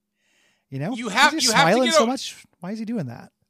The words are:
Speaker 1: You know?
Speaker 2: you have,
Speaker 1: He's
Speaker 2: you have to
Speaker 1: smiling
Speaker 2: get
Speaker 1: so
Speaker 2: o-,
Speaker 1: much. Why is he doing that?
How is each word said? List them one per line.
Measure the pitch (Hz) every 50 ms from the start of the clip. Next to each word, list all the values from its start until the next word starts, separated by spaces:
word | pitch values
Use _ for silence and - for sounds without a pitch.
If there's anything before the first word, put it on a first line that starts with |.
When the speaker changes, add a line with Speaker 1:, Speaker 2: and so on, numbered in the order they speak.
| _ _ _ _ _ _ _ _ _ _ _ _ _ _
Speaker 1:
You | 135 131
know? | 143 190 254
Speaker 2:
you | 220 247 208
have, | 180 247 277 302
Speaker 1:
He's | 294 320 254
Speaker 2:
you | 240
have | 214 247 285
to | 165
Speaker 1:
smiling | 202 247 262 330
Speaker 2:
get | 320
Speaker 1:
so | 302 254
Speaker 2:
o-, |
Speaker 1:
much. | 226 269 277 - - - - - _ _ _
Why | - 180
is | 220 214
he | 226
doing | 196 247 214 143
that? | 120 113 - 180 - _ _ _